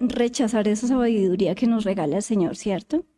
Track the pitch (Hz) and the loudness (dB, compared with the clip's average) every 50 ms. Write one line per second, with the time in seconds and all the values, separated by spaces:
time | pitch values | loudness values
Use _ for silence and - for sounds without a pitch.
0 | 247 - - 240 240 247 247 - 254 214 240 214 202 214 214 214 247 240 269 254 | -2 -2 0 0 -2 -2 0 -2 -2 0 0 0 2 2 0 0 0 0 2 2
1 | 240 233 226 208 190 185 180 - 190 165 180 - 254 233 233 220 208 190 196 196 | 2 2 2 2 2 2 2 2 0 0 0 0 0 2 2 2 0 -2 -2 0
2 | 156 143 151 202 208 - 220 202 170 - - - - 208 190 160 - - 302 330 | -2 0 -2 -2 -2 0 0 0 0 0 -2 -4 -4 -4 -4 -4 -4 -4 -4 -4
3 | - _ _ | -4 _ _